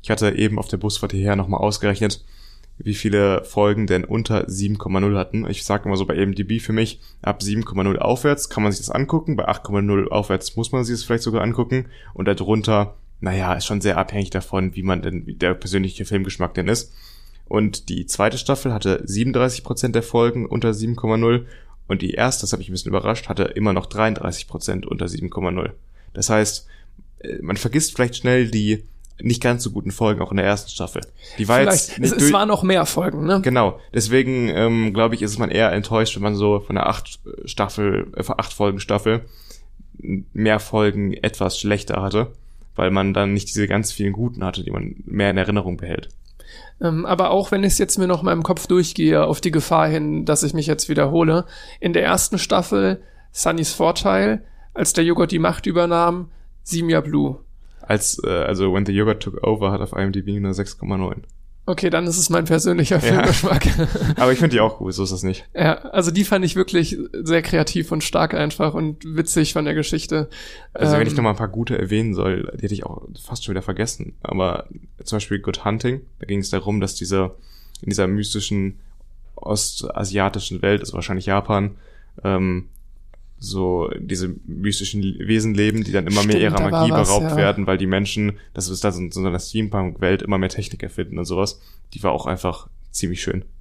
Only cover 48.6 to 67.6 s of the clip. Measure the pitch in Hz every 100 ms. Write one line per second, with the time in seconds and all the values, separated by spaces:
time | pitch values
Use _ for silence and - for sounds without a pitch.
48.6 | - 180 160 - 156 160 156 147 180 156
49.6 | - 165 156 156 151 156 147 147 147 160
50.6 | 151 151 - 147 143 165 160 165 175 -
51.6 | - - - 170 - - - 202 - 196
52.6 | 175 202 190 190 - - - - 170 165
53.6 | 156 - 165 170 202 190 202 214 - -
54.6 | - - - - 165 170 170 175 175 165
55.6 | 202 175 175 170 170 175 175 - - -
56.6 | - 170 165 160 147 147 143 135 - -
57.6 | - - - 104 - - - 87 - 95
58.6 | 95 92 101 98 107 107 - - - 107
59.6 | 98 101 101 - 98 98 98 101 98 95
60.6 | 98 - 95 95 92 - - - - -
61.6 | - 175 180 165 170 175 - 170 165 165
62.6 | 170 175 151 180 - 190 - - 190 185
63.6 | - - 160 - - 151 127 127 160 120
64.6 | 110 - 95 95 98 90 95 95 - -
65.6 | 151 - - 196 170 170 202 196 180 185
66.6 | 185 175 160 156 - - 160 165 156 165